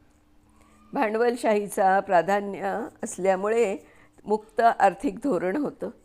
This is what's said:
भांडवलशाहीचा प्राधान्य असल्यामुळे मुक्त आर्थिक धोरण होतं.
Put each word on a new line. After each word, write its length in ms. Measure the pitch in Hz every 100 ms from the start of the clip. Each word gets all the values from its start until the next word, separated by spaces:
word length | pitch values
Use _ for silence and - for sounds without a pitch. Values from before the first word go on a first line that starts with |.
| _ _ _ _ _ _ _ _ _
भांडवलशाहीचा 1080 | - 220 220 240 240 254 208 208 - 190 190
प्राधान्य 840 | 196 175 170 202 202 180 196 190 247 -
असल्यामुळे 720 | 233 - 185 185 202 233 208 202 - - _ _
मुक्त 360 | - 214 - -
आर्थिक 580 | 233 - 202 175 269 196
धोरण 380 | 285 175 180 294
होतं. 340 | 202 - 190 -